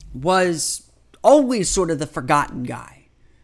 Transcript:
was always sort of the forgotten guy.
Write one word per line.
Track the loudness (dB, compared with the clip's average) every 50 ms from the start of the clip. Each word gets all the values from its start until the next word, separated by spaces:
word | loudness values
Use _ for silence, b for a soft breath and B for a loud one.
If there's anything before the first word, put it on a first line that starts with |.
| -20 -18 -16
was | -6 -2 0 0 2 0 0 -2 -4 -4 -6 -8 -8 -12 _ _ _ _ _ _ _ 4
always | 6 6 6 6 2 0 -2 -2 -2
sort | -2 -2 -2 -2
of | -2 -4
the | -6
forgotten | -8 -8 -8 -2 0 2 2 2 -2 -6 -8 -10
guy. | -10 -10 -12 -14 -18 -20 -20 _ _ _ _ _ _ _ _